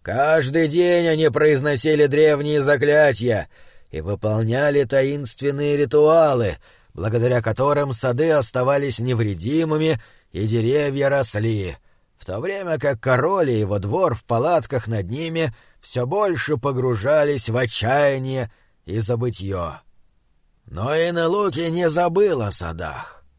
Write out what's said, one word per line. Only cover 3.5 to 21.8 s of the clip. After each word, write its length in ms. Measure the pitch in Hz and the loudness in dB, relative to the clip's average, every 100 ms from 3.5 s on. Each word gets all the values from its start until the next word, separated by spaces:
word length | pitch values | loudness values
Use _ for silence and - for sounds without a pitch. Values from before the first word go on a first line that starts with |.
| _ - - - | _ -20 -20 -14
и 100 | 78 | -10
выполняли 840 | 78 101 107 110 110 123 147 143 | -6 -4 -2 -2 0 0 2 2
таинственные 920 | 135 135 135 143 143 - 143 139 147 143 | 2 2 0 -2 -6 -4 -4 -2 -2 0
ритуалы, 800 | 143 151 151 165 156 131 107 78 - _ _ | 2 4 6 6 4 2 -2 -4 -12 _ _
благодаря 480 | - 95 113 120 123 | -8 -4 0 0 0
которым 500 | 113 107 135 147 143 | -2 0 0 2 0
сады 380 | 127 131 123 160 | -2 -2 0 2
оставались 680 | 151 123 127 127 143 143 123 | 2 0 -2 0 0 0 -4
невредимыми 1000 | 120 120 110 92 95 151 160 156 156 139 - _ _ | -2 0 -2 -2 -2 -2 0 0 0 -2 -4 _ _
и 140 | - 107 | -6 -2
деревья 640 | 117 113 143 143 139 139 | 0 2 0 0 0 0
росли, 680 | 139 127 104 110 107 95 78 _ _ _ _ | 0 -2 -2 -2 -2 -6 -10 _ _ _ _
в 60 | - | -10
то 120 | 95 | -8
время 400 | 160 202 185 156 | -6 -8 -6 -4
как 220 | 143 131 | -2 -2
король 480 | - 123 156 196 151 | 0 2 2 2 2
и 80 | 117 | 0
его 200 | 104 104 | 0 -2
двор 360 | 101 143 185 | -2 0 0
в 100 | 110 | -2
палатках 640 | - 117 139 170 139 135 110 | -2 -2 2 0 0 -6 -4
над 200 | 110 90 | -6 -6
ними 460 | 127 165 165 156 - _ _ | -6 -6 -2 -4 -6 _ _
все 260 | - 123 123 | -10 -6 -2
больше 520 | 185 208 165 - 113 | 0 0 -2 -2 -2
погружались 880 | 139 131 127 117 110 151 147 143 - | -2 -2 -2 -2 2 2 2 0 -2
в 80 | 117 | -2
отчаяние 960 | 120 - 107 135 147 135 131 131 117 _ _ _ | -2 -2 0 2 2 0 -4 -6 -6 _ _ _
и 140 | - 101 | -8 -6
забытье. 800 | 104 120 120 110 95 95 82 73 _ _ _ _ _ _ _ _ - | -2 -2 -2 -4 -6 -6 -6 -10 _ _ _ _ _ _ _ _ -16
Но 280 | 82 117 | -8 -4
Инелуки 760 | 156 170 170 165 196 202 147 170 | 0 0 0 0 0 -2 -2 -4
не 180 | 165 | 0